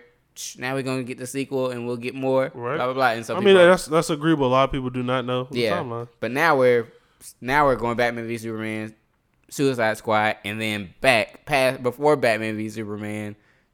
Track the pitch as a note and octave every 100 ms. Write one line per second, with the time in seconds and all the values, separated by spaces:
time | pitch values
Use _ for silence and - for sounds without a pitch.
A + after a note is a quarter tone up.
0 | - _ _ - - - B2+ C3+ C3 C3
1 | B2 B2+ B2 C#3 C3+ C3+ C3 B2 A#2+ B2
2 | B2 C3 C3 C3 C3+ B2+ A#2+ D3 B2+ C3
3 | C3 A2+ A2+ A#2 G3+ F#3+ F3 F3+ - D#3
4 | D#3 D#3 D#3 D#3 C3 C3 C3+ C#3+ B2+ B2+
5 | B2 C3 B2 B2+ B2+ A#2+ A2+ C3+ C3+ A#2
6 | A#2+ _ A2+ C3 E3 C#3+ B2+ A#2+ A2+ -
7 | _ _ - - A#2+ C#3+ C#3+ A#2+ A#2 A#2
8 | A#2+ A#2 A2+ A#2 A2+ A2 A2 G#2+ A2 A2
9 | _ _ _ _ _ - C#3 B2 A2 G#2+
10 | - G#2+ G#2+ G#2+ G2 G#2+ A2 G#2 F2+ -
11 | C3+ A#2+ - - - D3 C3 C3 B2 A#2+
12 | D3 D3 B2 A2 A2 G#2+ A2 G#2+ G#2+ G#2
13 | G#2+ G#2+ G#2 G#2 _ _ _